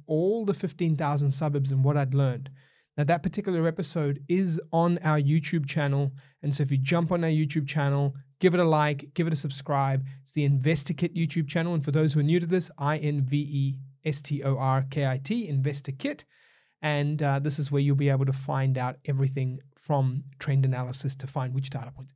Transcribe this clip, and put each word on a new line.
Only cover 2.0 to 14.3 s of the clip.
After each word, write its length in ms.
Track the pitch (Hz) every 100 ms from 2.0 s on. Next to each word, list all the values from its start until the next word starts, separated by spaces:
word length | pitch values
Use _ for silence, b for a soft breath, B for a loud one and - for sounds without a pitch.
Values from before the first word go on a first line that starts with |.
| 131
learned. 360 | 139 135 120 - b b b b -
Now, 80 | 147
that 180 | 170
particular 440 | 185 208 202 170 165
episode 560 | 160 156 170 143 143 143
is 320 | 180 185 160 -
on 280 | 165 170 175
our 200 | 156 151
YouTube 460 | 139 160 - 165 135
channel. 480 | 160 143 139 139 B B B
And 100 | 143
so 100 | 139
if 80 | 139
you 60 | 135
jump 340 | 135 170 165
on 120 | 175 165
our 40 |
YouTube 380 | 156 156 156 139
channel, 480 | 151 139 139 143 139 B -
give 140 | 185
it 60 | 175
a 40 | 165
like, 480 | 156 147 143 -
give 140 | - 165
it 60 |
a 40 | 147
subscribe. 680 | 147 - - 139 135 131 135 B
It's 100 | -
the 140 | 151 143
Investor 480 | 139 143 165 -
Kit 200 | 135 170
YouTube 340 | 165 165 170 139
channel. 260 | 170 165
And 100 | 165
for 80 | 147
those 220 | 156 156
who 80 | 151
are 20 |
new 160 | 147 175
to 60 | 170
this, 260 | 185 175 -
I 200 | 143 151
N 220 | 151 147
V 160 | 131 147
E 400 | 147 139 139 135 - - 156
S 160 | 143
T 220 | -